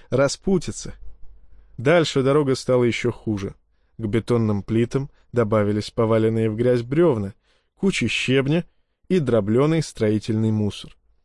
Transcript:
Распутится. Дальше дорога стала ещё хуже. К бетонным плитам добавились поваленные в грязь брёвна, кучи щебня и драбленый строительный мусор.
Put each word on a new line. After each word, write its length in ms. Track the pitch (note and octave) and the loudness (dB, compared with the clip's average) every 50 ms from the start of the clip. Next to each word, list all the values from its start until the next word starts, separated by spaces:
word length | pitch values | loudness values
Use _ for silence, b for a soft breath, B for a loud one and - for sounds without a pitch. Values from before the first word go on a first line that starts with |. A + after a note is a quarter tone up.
| b b | b b
Распутится. 840 | B2 B2+ C#3 C3+ - - - F#3+ G3 E3+ - - - - - - - - - - - - - - - - - - - - - - - | 0 2 2 2 0 -2 0 0 0 0 0 -4 -10 -10 -12 -14 -14 -14 -14 -14 -14 -14 -16 -16 -16 -18 -20 -20 -20 -20 -20 -20 -10
Дальше 460 | - A2+ C#3+ E3+ F3 D3+ - - C#3 B2+ | -2 2 2 4 4 2 2 0 0 2
дорога 320 | C3+ C#3 D3+ D3 C3 C3 | 2 2 2 2 0 -2
стала 300 | - - - B2+ B2+ B2 | -2 0 0 2 2 2
ещё 260 | A#2 A2+ - - A#2+ | 2 0 0 -2 -4
хуже. 440 | - - - A2 G#2+ F#2+ G2 - - _ _ _ _ _ _ _ _ | -4 -4 -6 -6 -4 -4 -6 -8 -12 _ _ _ _ _ _ _ _
К 80 | - A2+ | -8 -6
бетонным 580 | G#2 G#2 A2+ - - A#2+ A#2 A2+ G#2+ G#2 G2+ - | -2 -2 -2 0 0 0 0 2 0 -2 -2 -2
плитам 460 | - A2 A2+ A#2+ A#2+ - C3+ C#3 - _ _ _ - - | -2 0 0 0 0 -2 -4 -6 -6 _ _ _ -6 -2
добавились 580 | A#2+ A2+ G2+ A2 G#2+ G#2 G#2 G#2 G#2+ G#2 - | -2 0 2 2 2 2 2 0 -2 -4 -4
поваленные 580 | - - A2+ A2 A2+ A2 A2 A2+ A2+ A2+ A2 A2 | -2 -2 0 2 2 2 2 2 2 0 0 0
в 60 | G#2+ | 0
грязь 260 | A2 A#2+ B2 B2 B2 | 0 2 2 2 0
брёвна, 520 | A#2 A#2+ C#3 D#3+ F3 E3 B2+ G#2+ G2 G2 - _ _ _ _ _ _ _ _ | 0 -2 0 2 2 2 2 0 -4 -6 -10 _ _ _ _ _ _ _ _
кучи 320 | - - G3 - - B2 | -2 0 0 0 0 -2
щебня 560 | G#2+ - - - - C3 C3+ C3 C#3 D#3 F3 - _ _ _ _ _ _ _ _ - | -2 -2 -2 -2 0 0 2 2 2 0 -2 -2 _ _ _ _ _ _ _ _ 0
и 100 | F#3 F3+ | 0 0
драбленый 640 | C#3 B2+ A#2 A2 G2 G#2 A2 B2 C#3+ D#3 E3 D#3+ | 2 2 2 2 2 2 2 2 4 2 2 0
строительный 680 | C#3+ - - - A2 G#2+ G#2+ G#2 - - A2 A2 A2 A2 | -2 -4 -4 -2 0 0 0 0 -2 -2 -2 0 0 0
мусор. 440 | G#2+ G#2+ G#2+ G2+ - - - - - _ _ _ _ _ | 0 0 -2 -2 -4 -8 -16 -18 -20 _ _ _ _ _